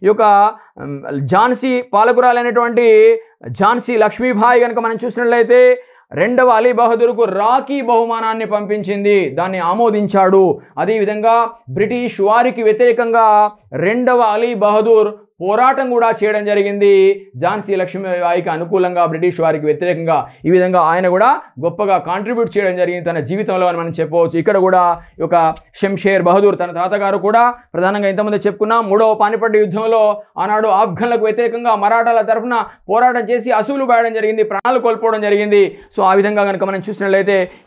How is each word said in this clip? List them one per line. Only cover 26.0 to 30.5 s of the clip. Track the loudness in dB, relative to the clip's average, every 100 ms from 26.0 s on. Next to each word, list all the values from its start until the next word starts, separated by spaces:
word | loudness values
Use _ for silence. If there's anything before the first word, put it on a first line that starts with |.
| 0 2
బహదూర్, | 2 4 2 0
తన | -4
తాతగారు | -4 -4 -2 -2 -2
కూడా | 0 2 2 -2 _
ప్రధానంగా | -4 -2 -2 -2
ఇంతకుముందు | -2 -2 -2
చెప్పుకున్నాం, | -2 -2 -2 0 0
మూడవ | 2 2
పానిపట్టు | 2 0 0 0 0
యుద్ధంలో | 0 -2 0 2 0 -2 -8 -8
ఆనాడు | -4